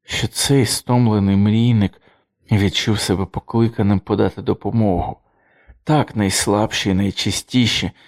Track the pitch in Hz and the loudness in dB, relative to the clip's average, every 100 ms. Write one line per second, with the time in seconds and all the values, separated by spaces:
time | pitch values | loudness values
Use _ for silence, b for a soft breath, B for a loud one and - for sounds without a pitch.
0 | - - 110 - - 139 110 - - 123 | -10 -6 -4 -4 0 2 2 -2 -2 2
1 | 117 107 98 98 104 110 117 113 95 - | 2 2 2 4 4 2 2 2 0 -2
2 | b b b _ - 104 98 - - 101 | b b b _ -2 0 2 0 -2 -2
3 | - 92 92 - - 117 113 - 101 101 | 0 -2 -4 -8 -4 0 0 0 0 0
4 | - 104 101 - - - 101 113 104 87 | 0 0 0 -2 -4 -4 -2 0 0 0
5 | - - b b b b b b - 151 | -4 -10 b b b b b b -2 0
6 | - 110 98 - - 101 110 - - 95 | 0 -2 -2 0 0 0 0 -2 -2 0
7 | 101 - 104 - - 127 113 - - b | -2 -4 -6 -6 -4 0 0 -2 -6 b